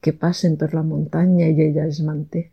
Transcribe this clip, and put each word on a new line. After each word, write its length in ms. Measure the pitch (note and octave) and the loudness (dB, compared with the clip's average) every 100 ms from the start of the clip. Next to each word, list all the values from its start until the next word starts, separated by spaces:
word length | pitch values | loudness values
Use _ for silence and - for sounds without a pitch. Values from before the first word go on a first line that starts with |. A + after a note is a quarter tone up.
que 120 | - | -2
passen 420 | D#3 E3+ F3 F3 D#3 | 0 -2 0 0 0
per 140 | D#3 | -2
la 140 | E3 D#3 | -2 -2
muntanya 640 | D3+ D3+ D#3 F3+ F3+ E3 | -2 -4 0 2 4 4
i 100 | D#3 D#3 | 4 2
ella 200 | D3+ D#3 | 2 -2
es 100 | D3+ | -2
manté. 460 | D#3 D3+ D3+ E3+ E3+ | -4 -4 -6 -8 -8